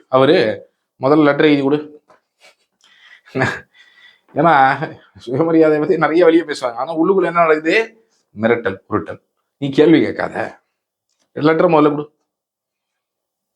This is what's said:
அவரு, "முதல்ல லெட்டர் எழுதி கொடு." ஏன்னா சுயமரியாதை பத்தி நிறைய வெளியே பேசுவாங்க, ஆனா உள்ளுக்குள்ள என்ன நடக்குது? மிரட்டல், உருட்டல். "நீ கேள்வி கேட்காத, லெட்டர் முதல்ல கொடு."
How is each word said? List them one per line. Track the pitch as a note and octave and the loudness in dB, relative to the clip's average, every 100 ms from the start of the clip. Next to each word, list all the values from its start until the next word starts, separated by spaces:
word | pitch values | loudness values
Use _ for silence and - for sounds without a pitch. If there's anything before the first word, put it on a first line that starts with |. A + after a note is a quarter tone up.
| - | -2
அவரு, | C3 C3+ F3 A2+ G2 - _ _ - | 2 4 2 0 -4 -12 _ _ -4
"முதல்ல | C3 D3+ | 0 2
லெட்டர் | D3 C#3+ D#3 | 2 4 2
எழுதி | D3 | 2
கொடு." | C3+ D3 D3+ - _ _ _ _ _ _ _ _ _ _ _ - _ C3+ - - - _ _ _ - _ _ C3 | 0 -4 -6 -20 _ _ _ _ _ _ _ _ _ _ _ -20 _ -6 -4 -6 -14 _ _ _ -20 _ _ 0
ஏன்னா | E3 D3 C3+ C#3 D3+ - _ - | 2 4 2 0 -8 -14 _ -18
சுயமரியாதை | - C3+ E3 D#3+ D#3 D3+ | -8 -4 0 2 2 2
பத்தி | D3+ D#3+ | -2 -4
நிறைய | D3 E3 E3+ | -2 0 2
வெளியே | E3 | 2
பேசுவாங்க, | D#3 C#3+ B2+ | 0 -8 -8
ஆனா | A#2 D3 E3 | -8 -8 -4
உள்ளுக்குள்ள | F3 F#3+ E3+ | -2 -2 -2
என்ன | E3+ | 0
நடக்குது? | E3 D#3 D#3+ G#3 A3+ _ _ _ _ G2+ | 0 0 0 -2 -4 _ _ _ _ -4
மிரட்டல், | A2+ A#2 G2 G2 - | -2 -2 -4 -10 -8
உருட்டல். | G#2 - G#2+ _ _ _ - | -8 -8 -16 _ _ _ -12
"நீ | C#3 | -4
கேள்வி | C3+ D#3 D3+ | 2 4 4
கேட்காத, | G#2 F#2 F2 F#2+ G#2+ - _ _ _ _ _ _ _ | 0 -6 -8 -8 -10 -14 _ _ _ _ _ _ _
லெட்டர் | - D3 D#3+ F3+ | -2 0 2 2
முதல்ல | D#3 D3 | 4 2
கொடு." | D3 D3 _ _ _ _ _ _ _ _ _ _ _ _ _ _ | 0 -10 _ _ _ _ _ _ _ _ _ _ _ _ _ _